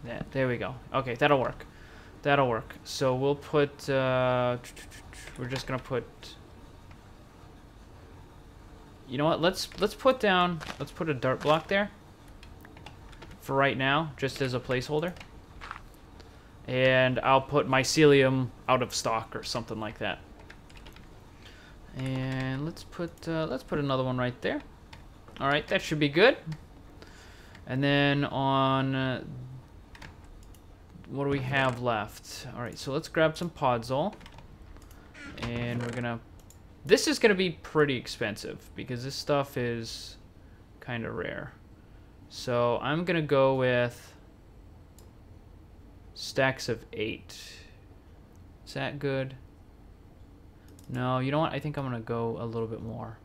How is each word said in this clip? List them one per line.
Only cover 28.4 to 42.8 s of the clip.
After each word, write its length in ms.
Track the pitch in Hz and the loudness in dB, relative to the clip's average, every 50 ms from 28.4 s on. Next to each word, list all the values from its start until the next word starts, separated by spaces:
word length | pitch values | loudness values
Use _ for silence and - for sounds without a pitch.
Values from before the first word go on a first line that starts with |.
| 135 135 135 135 135 135 135 135 135 135 135 | 2 4 4 4 4 4 4 2 2 0 0
Uh, 300 | 131 131 131 127 - - - - - - - - - - - - - - - - - - - - - - - - - - - - - - - - - - - - - - - | 0 0 0 -2 -2 -6 -8 -12 -12 -12 -14 -14 -16 -18 -18 -20 -20 -20 -20 -18 -18 -16 -18 -18 -18 -20 -20 -20 -20 -18 -20 -20 -20 -20 -20 -20 -20 -20 -20 -20 -20 -14 -10
what 160 | 131 135 143 | -6 -2 0
do 60 | 143 | 0
we 100 | 139 139 | 0 0
have 420 | 127 127 139 135 135 131 123 120 | 0 0 2 4 4 4 2 0
left? 640 | 123 123 117 107 104 107 - - - - - - - 127 - | 0 0 0 0 -2 -4 -8 -16 -16 -14 -14 -12 -12 -12 -8
All 60 | 120 | -8
right, 160 | 123 110 - - | -8 -8 -8 -8
so 140 | - 143 | -6 -4
let's 160 | 131 156 160 - | -4 -4 -4 -2
grab 280 | - 165 160 156 156 | 2 4 4 4 2
some 140 | - 175 170 | 0 -6 -6
podzol. 640 | - - 147 131 120 92 - 120 131 135 165 208 - - - - - - - - - - - - - - - - - - - - - - - - - - | -4 0 2 2 2 2 0 -2 -2 0 0 -2 -4 -8 -18 -18 -18 -18 -18 -18 -20 -20 -18 -18 -18 -18 -18 -18 -20 -20 -20 -20 -18 -16 -16 -14 -10 -8
And 400 | 113 120 120 120 120 120 120 120 | -6 -4 -4 -4 -4 -2 -2 -2
we're 80 | 120 120 | -4 -4
gonna... 280 | 117 123 120 120 117 113 - - - - - - - - - - - - - | -4 -4 -2 -4 -4 -6 -8 -16 -20 -20 -20 -20 -20 -20 -20 -20 -20 -14 6
This 200 | 135 196 262 - | 6 6 6 8
is 120 | 320 285 - | 2 2 6
gonna 160 | - 220 202 | 6 6 6
be 160 | 180 190 180 | 6 2 0
pretty 440 | 160 - - - - 156 147 143 135 | 0 -4 -14 0 4 4 4 4 2
expensive 760 | 117 104 - - - 120 107 104 - - - - - - - - | -2 -2 -8 -6 -4 -2 -4 -2 -4 -8 -10 -10 -10 -14 -16 -12
because 300 | - 120 127 127 120 123 | -12 -8 -8 -6 -6 -6
this 100 | 135 135 | -8 -8
stuff 440 | - - - 147 143 135 - - 131 | -6 -2 0 2 2 0 0 -2 -2
is 580 | 123 120 117 117 113 113 - - - - - - - - - - - - - - - - - - | -2 -2 -2 -4 -6 -8 -10 -12 -12 -14 -16 -18 -20 -20 -20 -20 -20 -20 -20 -20 -20 -20 -20 -16
kinda 300 | - - 120 117 113 110 | -10 -8 -6 -6 -4 -4
rare. 420 | 110 87 - - - - - - - - - - - - - - - - - - - - - - | -4 -4 -4 -4 -4 -6 -8 -10 -14 -18 -20 -20 -20 -20 -20 -20 -20 -20 -20 -20 -20 -20 -20 -16
So 480 | - - - 127 120 120 120 120 120 - | -14 -10 -4 0 2 4 4 4 2 2